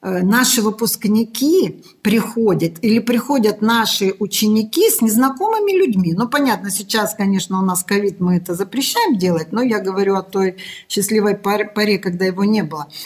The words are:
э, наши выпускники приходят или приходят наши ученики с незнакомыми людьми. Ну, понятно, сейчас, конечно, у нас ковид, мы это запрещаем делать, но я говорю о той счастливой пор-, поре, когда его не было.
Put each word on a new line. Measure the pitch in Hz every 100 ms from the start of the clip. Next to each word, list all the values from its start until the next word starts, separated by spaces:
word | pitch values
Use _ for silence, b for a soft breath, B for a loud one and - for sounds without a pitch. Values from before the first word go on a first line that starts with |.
э, | - 185
наши | 180 233 254 -
выпускники | 214 214 233 - 208 214 226 - 277 359 226 - B B
приходят | - 220 - - 226 165 165 170
или | 226 220
приходят | 233 240 - 277 214 254
наши | 214 233 220 - 196 190
ученики | 202 - 214 214 220 - 440
с | 453
незнакомыми | 226 214 269 262 415 453 415
людьми. | 381 359 196 175
Ну, | 170 240
понятно, | 285 277 202 196
сейчас, | 190 196 226 208 -
конечно, | 196 196 - 185
у | 190
нас | 180
ковид, | - 202 202 -
мы | 180 180
это | 175
запрещаем | 175 190 240 269 - 453 233
делать, | 180 165 160
но | 220
я | 254 214
говорю | 190 190 196 196
о |
той | 185 196 190 185 B B B
счастливой | - 202 220 208 202
пор-, | 202 208 208
поре, | - 208 196
когда | 196 175 190
его | 180
не | 202 214
было. | 165 151 147 B